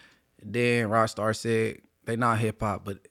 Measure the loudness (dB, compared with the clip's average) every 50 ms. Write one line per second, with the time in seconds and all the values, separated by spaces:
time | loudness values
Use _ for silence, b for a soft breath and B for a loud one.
0 | b b b b b b _ _ -12 -6 -2 0 2 2 2 2 2 2 4 4
1 | 2 2 0 -2 0 0 0 -2 -2 0 0 0 0 -2 -4 -8 -16 _ _ _
2 | _ -6 -2 0 2 2 2 2 0 -2 -2 -4 -4 -4 -4 -4 -8 -10 -12 -12
3 | -16 -20